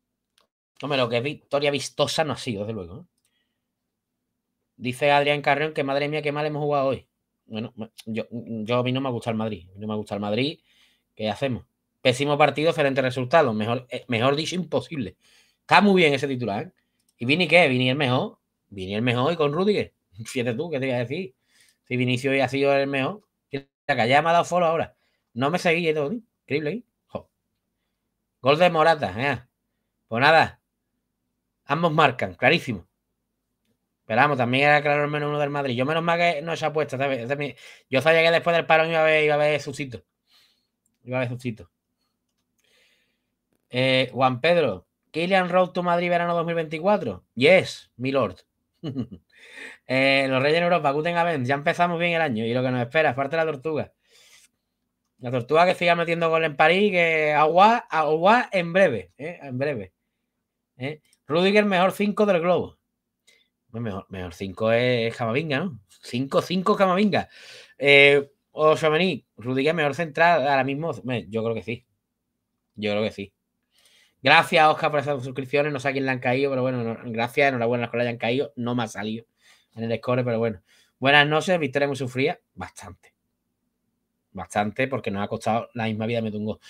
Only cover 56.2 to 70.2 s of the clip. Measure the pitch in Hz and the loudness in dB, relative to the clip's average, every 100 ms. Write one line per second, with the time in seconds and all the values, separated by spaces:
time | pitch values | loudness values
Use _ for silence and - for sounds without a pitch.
56.2 | 165 160 160 143 160 185 208 180 165 160 | 0 0 0 2 4 4 2 2 2 2
57.2 | 151 147 156 170 214 233 - 160 151 156 | 2 2 4 6 6 4 0 -2 0 2
58.2 | 185 240 233 196 170 180 185 110 90 - | 4 4 2 -4 -2 2 2 0 -8 -14
59.2 | 151 175 139 127 143 123 95 _ _ _ | -14 -14 -10 -6 -6 -6 -10 _ _ _
60.2 | _ _ _ _ _ - 131 156 _ _ | _ _ _ _ _ -12 -12 -12 _ _
61.2 | - 160 190 208 208 180 185 180 208 202 | -4 0 4 4 2 2 2 0 -2 0
62.2 | 208 180 170 165 - - _ _ _ _ | 2 2 2 0 -2 -12 _ _ _ _
63.2 | _ _ _ _ _ 113 117 98 - 95 | _ _ _ _ _ -10 -8 -8 -10 -12
64.2 | 90 87 98 92 110 117 123 120 113 117 | -12 -10 -10 -4 0 2 2 0 -2 -4
65.2 | 117 127 160 135 185 110 _ _ - 120 | -4 -4 -2 -4 -4 -10 _ _ -8 -6
66.2 | 139 175 123 180 190 202 190 180 214 131 | -2 -2 -2 -2 0 2 2 2 2 0
67.2 | 92 - - - - - 139 143 143 143 | -4 -10 -20 -20 -20 0 6 10 10 8
68.2 | 139 _ _ - 156 151 156 156 185 147 | 2 _ _ 0 2 4 2 2 0 -2
69.2 | - - 113 131 143 165 147 131 165 135 | -8 -12 -6 -2 0 0 -2 -2 -4 2